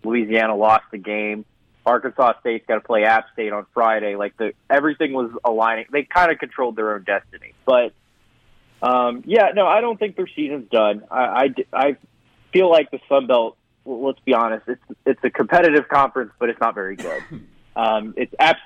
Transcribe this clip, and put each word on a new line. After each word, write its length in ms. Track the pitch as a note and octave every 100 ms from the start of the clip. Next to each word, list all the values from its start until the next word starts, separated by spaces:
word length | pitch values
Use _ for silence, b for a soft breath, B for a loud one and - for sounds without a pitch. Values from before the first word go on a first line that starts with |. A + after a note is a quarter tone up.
Louisiana 540 | A2 A#2+ G#2+ A2+ A2 G#2
lost 280 | G#2+ A2 -
the 60 | G#2+
game. 480 | G2 G#2+ G#2 G#2 - _ _ _
Arkansas 560 | A#2 A#2+ B2+ B2 B2 A2
State's 240 | B2 A2+ -
gotta 140 | G#2+
play 240 | - A2
App 220 | G#2+ A2 -
State 180 | - G#2+
on 140 | G#2 G#2
Friday. 420 | - A2+ G#2+ G#2 G2+
Like, 220 | G2+ -
the, 160 | G#2+ - -
everything 420 | C#3+ D3+ C#3+ D3+
was 180 | C3 A#2+ A#2
aligning. 400 | A#2+ A2 A2+ A2+ A2+
They 120 | C#3
kinda 300 | C#3+ F3+ F3 D#3
controlled 400 | C3 - B2 A2+
their 180 | G#2+
own 80 | G#2
destiny. 500 | F#2+ G2 - F#2 - _ -
But, 260 | B2+ A2+ _ _ _ _ _ _ _ _ -
um, 420 | A#2+ B2+ B2 A#2+ C#3+
yeah, 240 | A3 F#3+
no, 120 | G3+ F3+
I 160 | G3+
don't 160 | A#3 A3
think 180 | G#3+ F#3+
their 120 | F3+
season's 420 | - D3 C#3+ A2
done. 340 | A#2 G#2+ G#2 -
I, 100 | A#2+
I, 320 | A#2+ A2 C#3 C3 -
I 220 | G#2 C#3+ C3 _ _ _ _ _
feel 160 | F#3 F#3
like 220 | E3 C#3+
the 80 | C3+ -
Sun 200 | C#3 B2+
Belt, 280 | B2 A2+ - _ _
w-, 200 | - A#2
let's 140 | C3+ C3
be 160 | -
honest, 320 | A#2 A#2 A2 -
it's, 160 | B2 - - -
it's 160 | B2+
a 80 | B2+
competitive 560 | - G#2+ F3 F3 D3 C3
conference, 440 | D3 C3+ C3+ A2 -
but 80 | A#2
it's 120 | A2+
not 140 | A#2
very 220 | G#2 F#2+ F#2+
good. 260 | F2 D#2+ -
<laughs> 20 | C3 - _ _ A2
Um, 380 | A2+ A2 G#2+ -
it's 180 | B2 -
App 200 | D#3 D#3+